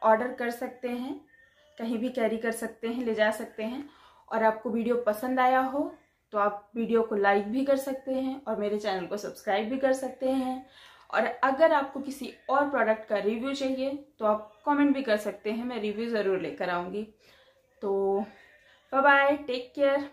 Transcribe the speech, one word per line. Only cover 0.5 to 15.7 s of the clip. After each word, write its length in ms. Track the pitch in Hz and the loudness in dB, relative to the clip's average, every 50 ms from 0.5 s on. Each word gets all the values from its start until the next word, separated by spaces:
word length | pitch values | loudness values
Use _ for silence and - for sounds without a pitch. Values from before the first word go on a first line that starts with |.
सकते 360 | 233 - 254 247 - - - 240 | -4 -6 -8 -10 -8 -8 -8 -6
हैं, 300 | 247 240 254 277 - - - _ _ _ _ _ _ _ _ _ _ - | -6 -6 -6 -8 -8 -10 -14 _ _ _ _ _ _ _ _ _ _ -8
कहीं 200 | 233 233 240 214 | -4 -4 -2 -2
भी 100 | 240 247 | -2 -4
कैरी 280 | 247 254 226 220 226 226 | -2 0 0 0 0 -2
कर 140 | 233 226 220 | -2 -4 -4
सकते 340 | - 226 220 - - - 226 | -4 -6 -8 -8 -6 -6 -6
हैं, 160 | 233 254 247 | -4 -2 -2
ले 100 | 226 220 | -2 0
जा 160 | 208 214 214 | 2 2 2
सकते 300 | 220 - 220 - - - 214 | 2 -2 -8 -10 -10 -8 -8
हैं, 240 | 226 254 294 285 - - _ - - _ _ _ - | -6 -8 -8 -10 -14 -18 _ -20 -20 _ _ _ -4
और 160 | 220 220 220 | 0 2 4
आपको 260 | 220 220 220 - 247 | 4 2 2 -2 -4
वीडियो 320 | 214 233 220 240 240 240 - | -2 0 0 0 0 2 0
पसंद 360 | 214 214 214 262 254 262 254 | 0 -2 0 -2 -2 2 4
आया 200 | 254 254 262 262 | 4 4 4 4
हो 280 | 262 254 254 285 320 339 - - _ _ _ _ _ _ | 2 2 0 -2 -4 -4 -6 -12 _ _ _ _ _ _
तो 60 | - 208 | 0 0
आप 320 | 202 208 202 - - _ - | 0 0 0 -4 -10 _ -6
वीडियो 260 | 233 226 214 226 226 | -4 0 2 2 2
को 140 | 226 - 220 | 2 2 0
लाइक 300 | 202 202 202 202 208 202 | 2 4 4 4 4 2
भी 180 | 208 226 262 269 | 0 -2 0 2
कर 120 | 277 277 269 | 2 2 2
सकते 360 | - 277 262 - - 269 262 | 0 -4 -8 -6 -4 -4 -2
हैं 260 | 262 262 262 269 285 | -2 -2 -4 -6 -6
और 160 | - 220 220 196 | -6 -6 -4 -2
मेरे 200 | 208 208 208 208 | -2 -2 -2 -2
चैनल 280 | 214 208 190 185 175 | -2 -4 -4 -4 -4
को 100 | 165 202 | -6 -6
सब्सक्राइब 520 | 208 208 - - - - 214 190 208 220 220 | -8 -8 -10 -12 -8 -4 -2 -2 0 -2 -2
भी 80 | 262 262 | -2 0
कर 140 | 269 262 262 | 0 0 0
सकते 360 | 269 269 - - - 262 262 | 0 -2 -8 -6 -4 -2 -2
हैं। 340 | 262 269 254 254 254 262 262 - - - - - - - - - | 0 0 -2 -4 -6 -8 -10 -16 -20 -20 -20 -20 -20 -20 -12 -4
और 160 | - 214 233 | -2 0 0
अगर 460 | - - - 247 269 269 269 320 330 | 0 0 0 0 0 4 6 6 6
आपको 280 | 311 285 277 - - 269 | 6 4 0 -2 -6 -10
किसी 320 | 285 262 269 - 247 - - - _ - | -10 -10 -10 -10 -12 -12 -14 -12 _ 0
और 180 | 254 285 285 285 | 2 2 2 2
प्रोडक्ट 380 | 285 240 214 214 220 220 - - | 2 2 2 2 0 0 -2 -4
का 100 | 214 202 | -4 -2
रिव्यू 360 | 190 208 233 226 247 277 277 | 0 -2 -2 -2 -2 -4 -4
चाहिए 360 | 277 269 262 262 262 262 277 277 285 - - _ - | -2 -2 -2 -2 -2 -2 -4 -4 -6 -10 -16 _ -2
तो 80 | 220 | 0
आप 260 | 208 214 214 - - - _ - | 0 0 0 -4 -10 -20 _ -2
कमेंट 280 | 294 285 285 285 277 269 | 0 2 4 4 4 4
भी 80 | 269 | 2
कर 140 | 277 226 208 208 | 2 0 0 0
सकते 340 | - 214 196 - - 214 | 0 -4 -8 -6 -6 -4
हैं, 120 | 220 226 240 | -4 -4 -4
मैं 160 | 247 | -6